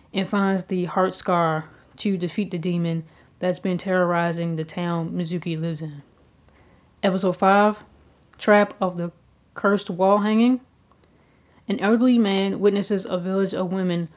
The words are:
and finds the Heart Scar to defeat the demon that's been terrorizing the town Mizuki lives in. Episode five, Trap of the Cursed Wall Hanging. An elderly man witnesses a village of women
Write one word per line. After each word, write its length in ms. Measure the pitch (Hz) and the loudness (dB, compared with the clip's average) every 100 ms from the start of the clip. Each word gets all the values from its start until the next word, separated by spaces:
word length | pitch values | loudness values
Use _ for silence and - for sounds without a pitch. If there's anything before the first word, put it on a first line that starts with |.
| _ | _
and 160 | 196 190 | -6 -4
finds 360 | 202 196 190 | 0 0 -2
the 200 | 175 185 | -2 -4
Heart 300 | 175 - 185 | -2 -2 -2
Scar 560 | 185 - 175 165 156 156 - _ - | -2 -2 0 0 -2 -8 -18 _ -8
to 220 | 208 190 | -4 -4
defeat 320 | 170 - 190 | -4 -6 -6
the 80 | 180 | -6
demon 440 | 175 175 170 165 160 _ _ _ | -4 -4 -2 -4 -8 _ _ _
that's 200 | 180 180 | -4 -4
been 200 | 190 180 | -4 -4
terrorizing 760 | 196 185 175 170 170 165 170 | -2 0 2 0 -2 -2 -4
the 80 | 160 | -6
town 480 | 160 - 175 170 165 | -8 -6 -4 -4 -4
Mizuki 480 | 175 165 175 170 160 | -6 -6 -6 -6 -6
lives 220 | 165 156 | -6 -6
in. 220 | 156 143 - _ _ _ _ _ _ _ _ _ | -10 -12 -20 _ _ _ _ _ _ _ _ _
Episode 300 | 202 185 190 175 | -2 0 -2 0
five, 440 | 190 202 214 208 - _ _ _ _ _ | 4 4 4 0 -10 _ _ _ _ _
Trap 360 | - 208 202 - | 4 4 4 0
of 200 | 185 175 | -4 -4
the 120 | 170 - _ _ _ | -8 -10 _ _ _
Cursed 340 | - 202 202 - | -4 0 0 -2
Wall 300 | 175 190 208 | 0 2 4
Hanging. 420 | 208 220 240 254 - _ _ _ _ _ _ _ _ _ - | 2 2 2 2 -4 _ _ _ _ _ _ _ _ _ -6
An 140 | 196 | 2
elderly 380 | 196 233 254 240 | 4 6 6 6
man 420 | 202 196 196 190 | 4 4 0 2
witnesses 460 | 202 202 196 196 190 | 2 2 0 -2 -2
a 120 | 180 | -4
village 360 | 180 190 190 | -2 0 0
of 180 | 190 185 | -2 -4
women 380 | 190 185 175 165 | -2 -2 -2 -4